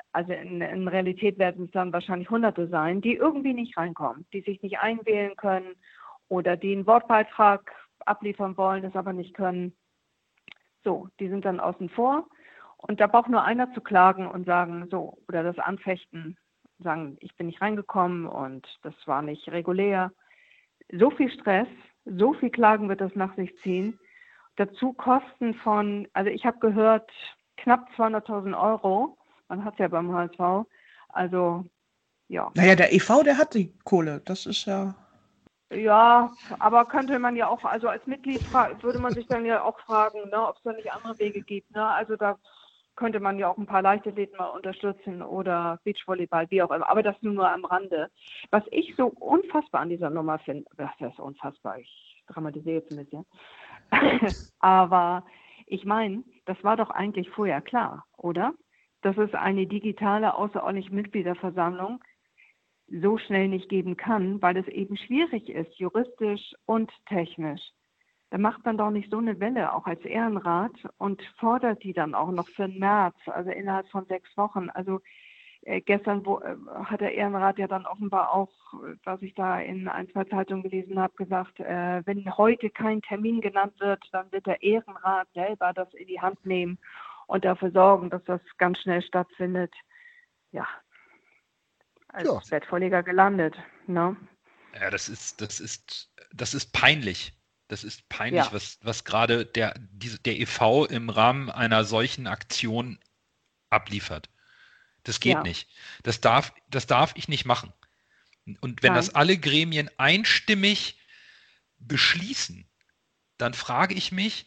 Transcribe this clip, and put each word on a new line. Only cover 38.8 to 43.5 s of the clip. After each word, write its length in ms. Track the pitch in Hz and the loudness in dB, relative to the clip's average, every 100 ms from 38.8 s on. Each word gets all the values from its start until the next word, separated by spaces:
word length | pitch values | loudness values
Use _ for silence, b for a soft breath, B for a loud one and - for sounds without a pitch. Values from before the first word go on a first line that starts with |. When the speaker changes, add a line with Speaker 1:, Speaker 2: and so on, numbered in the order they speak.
Speaker 1:
würde 160 | 233 247 | -4 -2
man 140 | 247 | -2
sich 140 | 233 226 | -4 -2
dann 180 | 240 | -2
ja 180 | 233 226 | 0 0
auch 160 | - - | 0 -4
fragen, 500 | - 214 214 214 202 | 0 2 2 0 -4
ne, 180 | 208 214 | -2 -2
ob's 140 | - | -4
da 80 | 233 | -8
nicht 180 | 220 214 | -8 -8
andere 280 | 190 226 220 | -10 -8 -4
Wege 240 | 208 202 | -4 -4
gibt, 280 | - 202 - | -8 -10 -8
ne? 140 | 214 214 | -4 0
Also 300 | 170 214 214 | 0 -2 -2
da 220 | 208 202 b b b b b - | -2 -2 b b b b b -6
könnte 240 | 226 214 | -4 -2
man 180 | 196 196 | -2 -2
ja 100 | |
auch 100 | 185 | -2